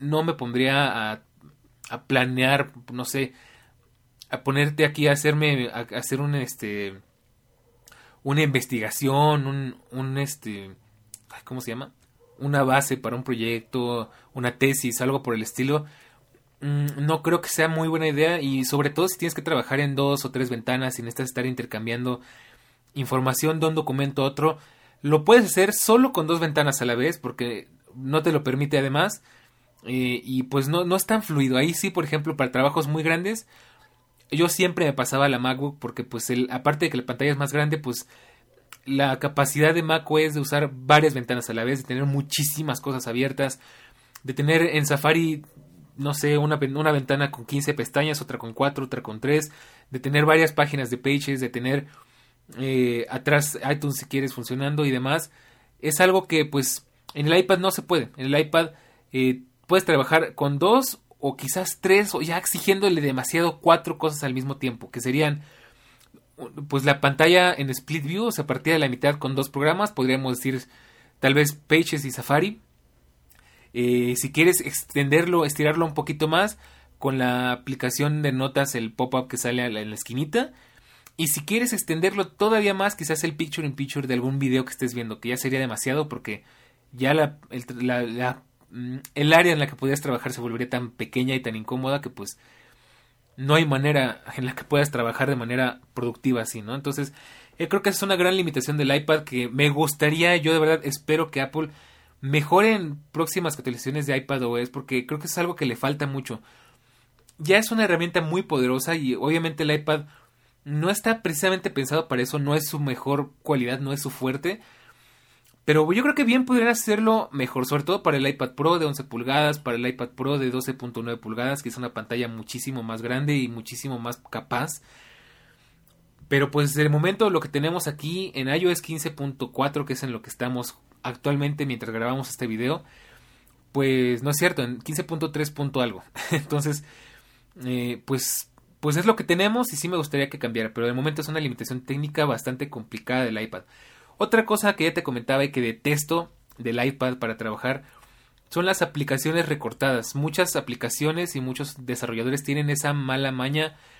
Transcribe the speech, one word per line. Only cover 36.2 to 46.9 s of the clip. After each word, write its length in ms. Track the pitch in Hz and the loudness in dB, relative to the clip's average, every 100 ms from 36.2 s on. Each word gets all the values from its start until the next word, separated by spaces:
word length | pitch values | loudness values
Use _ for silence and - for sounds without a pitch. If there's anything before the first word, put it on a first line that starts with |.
| - | -2
el, 180 | 123 123 | 0 0
aparte 360 | 123 147 151 165 | 0 0 2 0
de 40 | |
que 60 | 135 | -2
la 100 | 123 | -4
pantalla 240 | 120 139 | -2 0
es 60 | 139 | 0
más 160 | 143 | 0
grande, 260 | 143 151 156 | 0 0 -2
pues, 300 | 127 117 - - - _ _ _ _ - | -4 -6 -10 -20 -20 _ _ _ _ -14
la 340 | - 139 139 131 | -4 0 2 0
capacidad 520 | 143 143 143 143 156 | 0 2 2 4 4
de 100 | 165 | 4
macOS 520 | 156 160 156 156 156 | 2 0 2 2 2
de 60 | 151 | 0
usar 300 | 139 147 147 | 0 0 0
varias 420 | 131 131 151 156 | 0 6 8 6
ventanas 340 | 131 120 123 120 | 2 -2 -4 -4
a 60 | |
la 100 | 113 | -2
vez, 180 | 120 135 | -2 -2
de 60 | - | -4
tener 160 | 127 | -2
muchísimas 760 | 139 139 143 - 147 147 156 123 | 0 -2 -2 -2 0 -2 -4 -4
cosas 260 | 143 131 120 | -4 -4 -2
abiertas, 540 | 117 135 131 135 - - - - _ _ - | 0 0 0 -2 -4 -16 -20 -20 _ _ -12
de 120 | 131 | -8
tener 280 | 131 143 156 | -2 4 4
en 240 | 170 151 147 | 4 2 0
Safari, 580 | 143 151 165 165 151 - - - - - - | 2 2 2 2 -2 -8 -20 -20 -20 -18 -6
no 180 | 143 | -4
sé, 220 | 147 147 147 | 0 2 2
una 180 | 147 147 | 2 0
ven-, 200 | 139 139 | 0 2
una 160 | 156 | 4